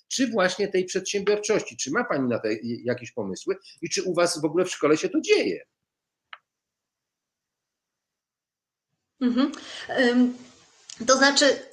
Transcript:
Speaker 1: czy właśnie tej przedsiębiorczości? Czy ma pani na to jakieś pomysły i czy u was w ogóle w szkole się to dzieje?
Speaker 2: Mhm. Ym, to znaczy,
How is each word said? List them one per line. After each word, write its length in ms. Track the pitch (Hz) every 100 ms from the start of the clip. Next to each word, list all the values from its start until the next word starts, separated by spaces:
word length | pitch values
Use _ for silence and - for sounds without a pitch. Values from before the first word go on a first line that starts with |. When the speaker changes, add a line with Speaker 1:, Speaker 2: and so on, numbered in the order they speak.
| -
Speaker 1:
czy 200 | - 254
właśnie 400 | 220 180 185 196
tej 180 | 185 185
przedsiębiorczości? 920 | 190 190 202 190 208 208 196 - 120
Czy 140 | 131
ma 120 | 202
pani 260 | 240 156 127
na 100 | 110
to 80 | 107 117 117 120
jakieś 280 | 120 120 -
pomysły 440 | - 98 90 - - - _
i 80 | 165
czy 140 | -
u 100 | 185
was 280 | 170 175 165
w 40 | 156
ogóle 200 | 165 180
w 60 |
szkole 260 | - 147 156
się 120 | 190
to 120 | 320
dzieje? 440 | 403 403 - - - _ _ _ _ _ _ - _ _ _ _ _ _ _ _ _ _ _ _ _ _ _ _ _ _ _ _ _ _ _ _ _ _ _ _
Speaker 2:
Mhm. 280 | 247 247 285 - - - - -
Ym, 380 | 240 247 247 - - - _ _ - - 226
to 100 | 262
znaczy, 280 | 277 269 285 - -